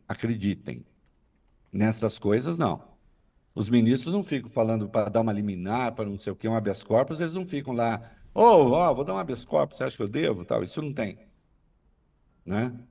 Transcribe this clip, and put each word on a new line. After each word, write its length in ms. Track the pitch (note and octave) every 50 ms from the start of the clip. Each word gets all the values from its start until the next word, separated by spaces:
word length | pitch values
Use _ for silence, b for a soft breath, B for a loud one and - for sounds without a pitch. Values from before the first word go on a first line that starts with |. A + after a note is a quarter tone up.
| _ -
acreditem. 760 | F#2+ - - A2+ A#2 G#2+ G2 G2+ F#2+ - - - B1+ A#1+ - _ _ _ _ _ _ _ _ _ _ _ _ _ _ _ _ _ -
Nessas 460 | G2 G#2+ A2 A2 A2 A#2 A2 - -
coisas, 400 | - G2+ G#2 A#2 B2+ D#3 E3+ E3
não. 340 | D#3+ G#2 E2 - - - _ _ _ _ _ _ _ _ _ _ _ _ _
Os 140 | - G#2+ G2+
ministros 440 | A#2+ A#2+ A2+ A2+ B2+ C3 - - F3
não 100 | G3+ F#3+
ficam 240 | - D3 C3+ A#2+ A#2
falando 380 | - B2 A2+ A2 A2+ A2+ G#2+ G2+
pra 200 | - A#2 G#2 G#2
dar 120 | G2+ A2+
uma 120 | A2+ A2+ G#2
liminar, 640 | G#2 G#2 G#2 G2 F2+ F2+ F#2+ G#2+ A#2+ B2+ A#2+ A#2
pra 100 | - A2
não 100 | G2+ G2+ G2
sei 140 | - - F#2+
o 40 |
quê, 120 | - - A2
um 60 | A2+
habeas 260 | A2+ G#2+ G2+ G2 - -
corpus, 380 | - A2 A2+ C3+ - D#3+ D3+
eles 140 | F3 E3 D#3+
não 120 | F#3+ F#3
ficam 280 | F3+ - C#3+ C#3+ C#3+ B2+
lá, 360 | A#2 A#2 A#2 A2 G2+ A#2 B B B B - -
"Ô, 60 | - G#3+
ó, 520 | A#3+ A3 F3 D3 B2 B2 D#3+ F3+ E3+ C3+
vou 100 | A#2+ D3
dar 100 | E3+ F#3+
um 40 | F#3+
habeas 260 | F#3 D3+ C3 A2+ -
corpus, 340 | - - D3+ C#3+ C#3+ - -
você 60 | C3
acha 120 | C3 -
que 60 | - -
eu 60 | G2+
devo?" 360 | G#2+ C#3+ E3 D3+ A#2 F2+ F2
Tal, 180 | - A#2 A2+ F#2+
isso 160 | F2+ - - D#3
não 100 | D3 C#3+
tem. 260 | D3 - A#2 - - - _ _ _ _ _ _ _ _ _ _ _ _ _ _ _ _ _ _ _ _ _ _ _ _
Né? 280 | - F#2+ G#2 A#2 B2+ B2 B2 B2 -